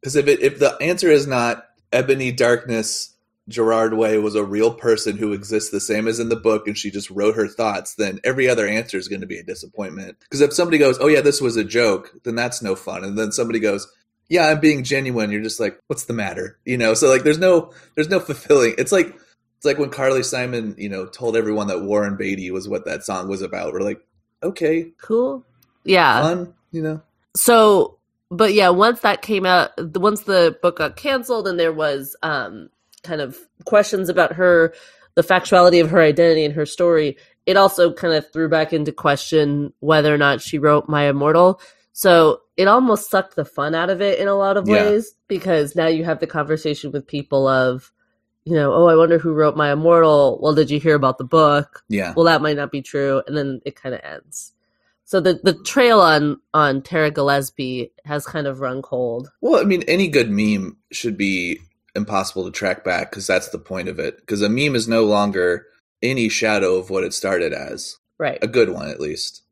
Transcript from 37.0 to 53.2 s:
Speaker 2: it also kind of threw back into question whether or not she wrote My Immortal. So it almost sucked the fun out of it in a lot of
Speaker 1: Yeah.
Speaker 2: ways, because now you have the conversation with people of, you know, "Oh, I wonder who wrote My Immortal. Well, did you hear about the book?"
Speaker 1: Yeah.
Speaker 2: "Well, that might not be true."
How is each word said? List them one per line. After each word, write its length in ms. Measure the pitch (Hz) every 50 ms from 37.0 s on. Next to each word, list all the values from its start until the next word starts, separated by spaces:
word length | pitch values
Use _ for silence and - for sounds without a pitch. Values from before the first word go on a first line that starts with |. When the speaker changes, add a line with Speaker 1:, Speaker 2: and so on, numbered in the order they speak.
| 156 143 135 _ _ _ _ _ _
Speaker 2:
it 100 | - 185
also 380 | 196 196 185 190 - 175 170 170
kind 200 | - - 170 160
of 160 | 156 147 _ _
threw 160 | 156 160 156
back 240 | 160 156 156 156 170
into 180 | 156 151 151
question 800 | - - - 151 143 139 - - - 156 151 143 143 143 143 - _ _
whether 340 | - 147 156 151 147 151 151
or 40 |
not 240 | 147 147 143 139 117
she 160 | - - -
wrote 320 | 151 139 151 147 147 147 -
My 180 | 151 147 147
Immortal. 540 | 143 139 139 139 151 160 165 180 185 - - - - _ _ _ _ _
So 480 | - - 190 175 170 165 156 - - _ _ _
it 100 | - 185
almost 420 | 196 214 247 262 247 214 202 - -
sucked 260 | - 190 190 - _
the 80 | - 147
fun 300 | - _ - 139 151 160
out 140 | 165 170 180
of 120 | 196 175
it 180 | 202 202 196 -
in 80 | 190
a 80 | 196 202
lot 220 | 196 196 196 196
of 100 | 202 185
Speaker 1:
Yeah. 220 | 202 208 202 208 208
Speaker 2:
ways, 240 | 208 214 220 - _ _ _ _
because 440 | 208 180 - 190 170 156 147 139 -
now 120 | 175 160
you 160 | 160 165 156 165
have 160 | 170 156 151
the 80 | -
conversation 640 | 160 - 165 147 143 156 156 - 156 147 - - 147
with 160 | 131 143 139
people 400 | _ - 147 143 _ - 139 135
of, 460 | 135 135 131 127 127 127 131 _ _ _ _ _ _ _ _ _ _ _ _ _
you 120 | 156 170
know, 180 | 156 143 139 -
"Oh, 140 | 165 170
I 80 | 170 165
wonder 240 | 160 165 165 170 160
who 120 | 156 165
wrote 240 | 156 151 156 151 143
My 160 | 151 151 147
Immortal. 640 | 143 147 156 165 170 170 165 160 151 147 143 135 110 -
Well, 120 | - 151 151
did 140 | 151 156 139
you 100 | 147 147
hear 160 | 147 160 151
about 220 | 147 135 131 127
the 60 | - 135
book?" 600 | 123 - 160 156 147 147 147 143 _ _ - _
Speaker 1:
Yeah. 260 | _ 110 101 95 87 87
Speaker 2:
"Well, 80 | 165 165
that 160 | 170 165 151
might 160 | 151 151 151
not 140 | 143 143 123 -
be 80 | 143
true." 400 | 131 - - 143 139 139 135 139